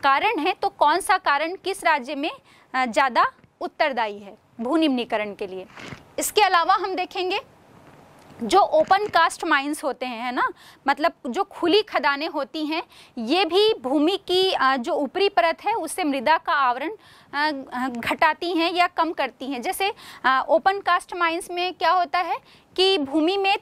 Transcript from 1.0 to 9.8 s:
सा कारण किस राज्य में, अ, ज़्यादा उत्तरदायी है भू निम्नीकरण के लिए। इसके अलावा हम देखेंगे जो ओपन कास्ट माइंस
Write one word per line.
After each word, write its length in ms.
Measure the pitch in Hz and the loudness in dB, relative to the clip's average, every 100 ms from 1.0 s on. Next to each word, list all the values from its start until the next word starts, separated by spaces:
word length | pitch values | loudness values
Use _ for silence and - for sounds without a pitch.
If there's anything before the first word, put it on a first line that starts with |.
सा 180 | 381 381 | 2 0
कारण 380 | 339 285 330 381 | 2 0 -2 -6
किस 280 | 381 381 | -8 -2
राज्य 300 | 339 294 240 | 0 0 -2
में, 160 | 277 320 539 _ _ _ | -6 -6 -8 _ _ _
अ, 120 | 254 254 | -4 0
ज़्यादा 400 | 254 269 254 453 - _ - | 2 2 2 0 -2 _ -12
उत्तरदायी 580 | 339 - 311 240 220 202 | -6 -2 -2 -2 -4 -8
है 200 | 202 - _ - | -16 -20 _ -8
भू 160 | 233 320 | -2 2
निम्नीकरण 580 | 311 254 233 220 208 | 2 0 -2 -4 -4
के 120 | 190 196 | -8 -10
लिए। 200 | 185 185 - - - - - | -10 -14 -16 -18 -18 -12 -8
इसके 240 | - - | -2 2
अलावा 320 | 392 359 330 | 4 4 4
हम 200 | 392 392 | 2 0
देखेंगे 460 | 370 359 392 359 403 - _ _ - - - - - - - | -4 -4 -4 -4 -4 -6 _ _ -20 -20 -20 -20 -20 -20 -10
जो 180 | 226 370 | 2 4
ओपन 460 | - 311 311 381 415 | 4 4 4 2 2
कास्ट 380 | 339 339 - | 2 2 0
माइंस 400 | 349 285 285 302 | 0 0 0 -4